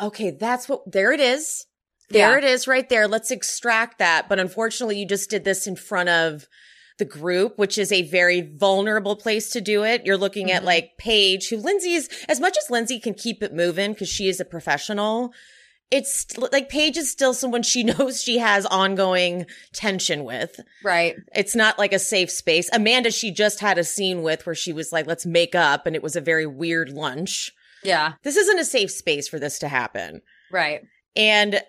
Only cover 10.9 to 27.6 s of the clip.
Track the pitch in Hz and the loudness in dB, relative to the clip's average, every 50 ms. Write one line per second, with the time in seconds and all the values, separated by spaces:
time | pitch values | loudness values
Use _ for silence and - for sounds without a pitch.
10.9 | _ - - 226 226 208 196 190 190 196 - - 233 220 208 339 403 392 349 359 | _ -10 -2 2 4 4 4 4 4 0 -2 -4 -6 -4 -2 0 0 0 0 0
11.9 | 339 330 262 - - - - - 311 240 311 381 392 605 539 - 240 233 233 214 | -2 -2 -2 -6 -10 -8 -4 -2 0 2 2 0 0 0 -2 0 0 -2 -2 -2
12.9 | 254 220 - 226 196 - - 233 214 - 214 - - 165 175 175 160 180 196 208 | -4 -6 -6 -6 -6 -6 -6 -8 -6 -6 -6 -6 -2 -2 -2 0 0 0 -2 -4
13.9 | 214 - 196 165 - - 202 190 180 - 175 - - 165 - - 139 147 - - | -4 -6 -6 -6 -4 -2 -2 -2 -2 -2 -6 -10 -12 -8 -4 -2 -2 -2 -4 -4
14.9 | 214 202 208 214 220 233 247 247 240 - - - - - _ _ _ _ _ - | -4 -2 -2 0 0 -2 -4 -6 -8 -14 -20 -20 -20 -20 _ _ _ _ _ -2
15.9 | 262 277 277 - - - - - - 240 226 - 269 277 277 277 - 294 302 311 | 0 0 0 -2 -4 -6 -6 -8 -8 -6 -4 0 0 0 -2 -2 -2 0 0 0
16.9 | 247 330 294 240 - - 269 262 247 254 269 254 240 240 226 - - 247 226 226 | 0 -2 -4 -6 -2 0 2 2 2 0 -2 -2 -2 -2 0 0 0 0 2 0
17.9 | - - 285 254 254 - - - 233 240 233 214 202 202 196 - 185 190 190 190 | 2 0 0 -2 -2 -4 -4 -2 0 2 2 4 2 2 2 2 2 2 2 2
18.9 | 196 190 196 185 185 180 180 175 175 180 170 - - - - _ - - - 214 | 2 2 2 2 2 2 2 0 0 -4 -6 -8 -12 -20 -20 _ -10 -6 -4 -2
19.9 | 190 180 - - 160 147 143 117 123 120 143 170 - - - _ _ _ - 202 | -2 -2 -2 -2 -2 -4 -6 -6 -6 -6 -6 -8 -10 -14 -20 _ _ _ -2 0
20.9 | 175 170 170 170 - - - _ - - 196 - - 233 220 214 - - 208 196 | 2 2 2 0 -2 -6 -12 _ -4 -4 -2 0 2 2 4 4 4 2 2 2
21.9 | 196 190 - - 208 190 180 170 - - - 175 156 170 175 - - 226 208 220 | 2 0 0 0 0 0 0 0 -2 -4 0 2 2 2 2 2 2 2 4 4
22.9 | 240 254 247 233 - - - 220 165 - 208 208 208 - 208 208 185 170 170 - | 4 4 2 0 0 -2 -4 -4 0 2 2 2 0 0 0 0 0 0 0 -2
23.9 | - - 196 185 185 175 160 160 160 160 - 175 160 - - 180 156 156 156 - | -2 -2 -2 -2 -2 -2 -2 -2 -2 -2 -4 -6 -6 -6 -6 -6 -6 -8 -6 -4
24.9 | - 160 151 147 170 170 - 175 165 170 170 165 - 180 165 147 143 147 - 170 | -2 -2 -2 -2 -4 -6 -2 0 2 2 2 2 2 2 4 4 4 2 0 -2
25.9 | 156 156 - 156 151 175 143 165 160 160 160 151 135 135 165 165 165 165 160 131 | -4 -4 -4 -6 -6 -4 0 0 0 0 0 -2 -6 -6 -4 -2 -2 -2 -4 -4
26.9 | 139 143 156 143 127 147 180 190 - - - - - _ | -6 -6 -6 -6 -6 -6 -6 -6 -6 -6 -8 -10 -12 _